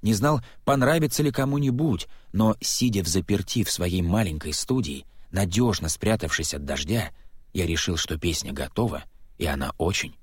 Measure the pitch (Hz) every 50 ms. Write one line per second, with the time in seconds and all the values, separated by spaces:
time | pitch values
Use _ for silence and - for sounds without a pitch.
0 | - 104 113 98 110 147 156 220 220 - - - - - 139 139 127 127 156 170
1 | 156 143 - - 151 147 127 - 135 135 139 143 147 135 123 123 160 160 110 85
2 | - - - - - - - 95 110 110 107 - - - - - 127 127 107 98
3 | 90 82 - 92 - - 104 95 87 - - 120 101 - - - 90 87 90 92
4 | 87 85 90 110 113 90 76 73 71 73 73 - - - 131 131 104 73 69 -
5 | - - - - - - - 95 101 90 87 107 123 117 98 - - 80 - -
6 | - 107 110 110 - 80 - - - - - 71 71 71 73 67 73 76 107 117
7 | - - - - - - - - - - - 92 90 82 82 80 - - 87 80
8 | - - 80 78 85 87 80 - - - 69 69 67 - - - 120 113 - 69
9 | - - - - - - - - - 78 73 67 69 69 - - 80 82 98 -
10 | - - - -